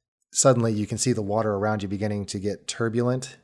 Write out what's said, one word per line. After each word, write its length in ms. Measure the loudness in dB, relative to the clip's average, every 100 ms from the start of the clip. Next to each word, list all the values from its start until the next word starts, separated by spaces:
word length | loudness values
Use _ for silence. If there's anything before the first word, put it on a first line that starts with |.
| _ _ _
Suddenly, 380 | 4 6 6 2
you 140 | 0 -2
can 100 | -2
see 160 | 0
the 80 | 0
water 300 | 0 0 0
around 300 | 0 0 0
you 60 | -4
beginning 340 | -4 -2 -2 -4
to 120 | -4
get 280 | -4 -6 -8
turbulent, 680 | -4 -2 2 0 0 -4 -16